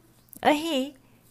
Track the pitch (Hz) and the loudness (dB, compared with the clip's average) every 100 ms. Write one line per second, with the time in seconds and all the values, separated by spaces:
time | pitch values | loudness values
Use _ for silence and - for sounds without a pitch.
0 | _ _ _ - - 302 330 269 277 - | _ _ _ -2 0 2 0 -4 -4 -10
1 | _ _ _ | _ _ _